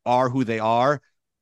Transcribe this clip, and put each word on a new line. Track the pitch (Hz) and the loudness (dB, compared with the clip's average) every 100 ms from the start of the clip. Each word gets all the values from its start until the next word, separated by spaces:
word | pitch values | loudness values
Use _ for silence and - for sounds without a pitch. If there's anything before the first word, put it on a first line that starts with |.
| 120 | 0
are | 123 127 | 0 0
who | 131 | -2
they | 113 113 | -4 -2
are. | 110 117 131 143 _ _ _ _ | 0 2 2 -2 _ _ _ _